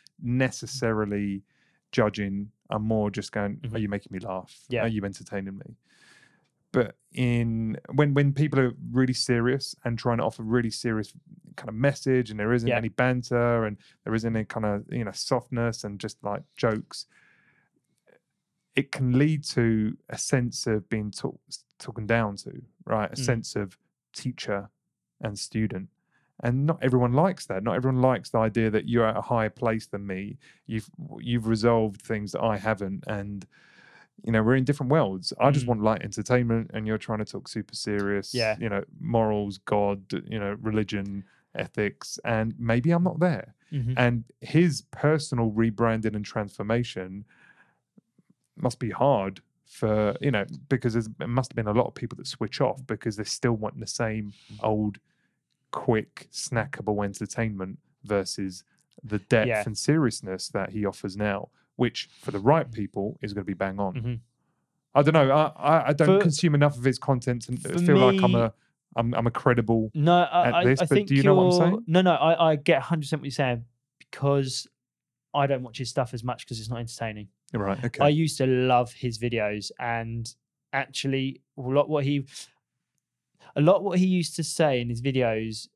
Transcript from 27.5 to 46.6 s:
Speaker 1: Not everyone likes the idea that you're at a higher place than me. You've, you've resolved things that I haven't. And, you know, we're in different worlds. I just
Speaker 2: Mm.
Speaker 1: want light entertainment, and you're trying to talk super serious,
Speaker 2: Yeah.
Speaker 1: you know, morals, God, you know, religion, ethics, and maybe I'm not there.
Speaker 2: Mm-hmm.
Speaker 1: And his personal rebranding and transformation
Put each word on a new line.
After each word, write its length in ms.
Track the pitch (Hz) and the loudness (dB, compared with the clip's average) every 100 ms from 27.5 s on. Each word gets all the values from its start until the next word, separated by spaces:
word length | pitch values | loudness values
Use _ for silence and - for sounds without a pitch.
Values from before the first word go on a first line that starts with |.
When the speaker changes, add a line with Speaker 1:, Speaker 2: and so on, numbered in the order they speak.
| 95 | -4
Speaker 1:
Not 120 | 113 95 | -2 0
everyone 260 | 131 127 | 0 4
likes 280 | 131 117 - | 4 2 0
the 80 | 117 | 0
idea 320 | 110 113 110 | 0 2 0
that 180 | 107 107 | 0 0
you're 180 | 120 110 | 2 2
at 120 | 101 | 0
a 40 | |
higher 280 | - 117 107 | -2 -2 -2
place 380 | - 117 110 - | -2 -2 -2 -6
than 200 | 101 101 | -10 -8
me. 300 | 95 101 - - _ - | -8 -8 -14 -20 _ -8
You've, 220 | 113 - - - 57 | -8 -8 -16 -16 -10
you've 280 | 120 120 110 | -4 -2 0
resolved 540 | 110 117 113 110 95 | 2 4 4 2 -4
things 300 | - 107 101 | -6 -6 -4
that 100 | - | -2
I 160 | 113 104 | 0 0
haven't. 460 | 110 101 95 95 - | -2 -2 -4 -6 -6
And, 380 | 104 101 101 90 _ _ - - - _ _ | -6 -6 -10 -14 _ _ -20 -20 -20 _ _
you 80 | 113 | 0
know, 100 | 110 | 2
we're 140 | 110 131 | 4 4
in 80 | |
different 280 | 131 143 127 | 2 0 2
worlds. 420 | 160 101 95 - - | 2 2 -2 -8 2
I 120 | 131 | 2
just 140 | 143 120 | 4 0
Speaker 2:
Mm. 40 | |
Speaker 1:
want 140 | 113 | 2
light 180 | 107 107 | 2 0
entertainment, 680 | 104 107 - 123 120 117 110 | -4 -8 0 2 2 0 -2
and 140 | 110 110 | -6 -4
you're 100 | 110 | -4
trying 220 | - 107 | -4 -6
to 60 | 107 | -6
talk 220 | 98 - | -10 -8
super 260 | 110 - - | -8 -8 -8
serious, 580 | 107 104 101 101 - | -4 -2 0 -2 -2
Speaker 2:
Yeah. 220 | 123 110 107 | -2 -2 -2
Speaker 1:
you 120 | 113 | -2
know, 160 | 101 - - | -4 -6 -10
morals, 580 | 113 117 110 104 101 95 | 0 2 2 0 -2 -6
God, 440 | - 104 101 101 95 98 - | -2 0 0 -2 -6 -8 -6
you 100 | 107 | -6
know, 140 | 101 113 | -6 -4
religion, 640 | 110 107 101 104 101 98 - _ _ 101 | -2 -2 -2 -4 -6 -10 -12 _ _ -8
ethics, 640 | 92 - 104 - - - | -6 -4 -4 -4 -14 -8
and 340 | - 110 113 113 | -2 -2 -2 -4
maybe 340 | 117 117 151 | 0 0 2
I'm 120 | 170 | 2
not 160 | 180 147 | 0 2
there. 340 | 175 110 - _ _ | 0 0 -6 _ _
Speaker 2:
Mm-hmm. 200 | 143 120 127 | -4 -2 4
Speaker 1:
And 260 | 123 117 - _ | 4 2 -4 _
his 440 | - 156 175 135 - | 0 4 4 2 -8
personal 600 | - 147 156 151 123 113 | -2 2 2 0 0 0
rebranding 640 | 107 113 101 117 110 110 104 | 2 2 2 2 2 -2 -4
and 80 | |
transformation 1000 | 101 110 101 - | -4 -6 -6 -6